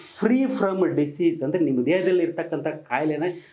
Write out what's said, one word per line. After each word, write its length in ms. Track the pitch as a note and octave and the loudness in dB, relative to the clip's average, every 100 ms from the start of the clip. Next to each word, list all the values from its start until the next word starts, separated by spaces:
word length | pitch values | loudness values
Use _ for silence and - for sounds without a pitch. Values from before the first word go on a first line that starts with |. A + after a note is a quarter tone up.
| - - | -10 -2
Free 200 | A3 B3+ | 2 2
from 360 | C4+ - G3 F#3 | 2 0 0 2
disease 640 | E3 C#3 D3 - E3+ D#3 | 2 2 -2 0 0 0
ಅಂದ್ರೆ 200 | C3+ F3 | -2 0
ನಿಮ್ಮ 220 | D3+ B2+ B2+ | 2 2 2
ದೇಹದಲ್ಲಿ 360 | F3+ E3+ F3+ | 2 2 2
ಇರ್ತಕ್ಕಂಥ 440 | E3 E3 D#3+ D3+ D3+ | 0 -2 -6 -4 -4
ಕಾಯಿಲೆನ 560 | - - B2+ D#3 D3 F3+ - - | -8 -4 -2 0 -2 -4 -6 -16